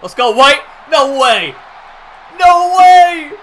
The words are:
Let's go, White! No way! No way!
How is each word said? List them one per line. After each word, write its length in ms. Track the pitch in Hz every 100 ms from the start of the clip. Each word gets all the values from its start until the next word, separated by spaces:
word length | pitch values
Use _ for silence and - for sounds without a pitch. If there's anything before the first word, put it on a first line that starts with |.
Let's 140 | 180
go, 160 | - 247
White! 320 | 220 269 285 - - -
No 300 | 311 277 277
way! 340 | 262 214 170 131 - - - - - - - 349
No 380 | 359 349 349 359
way! 540 | 370 359 349 349 294 403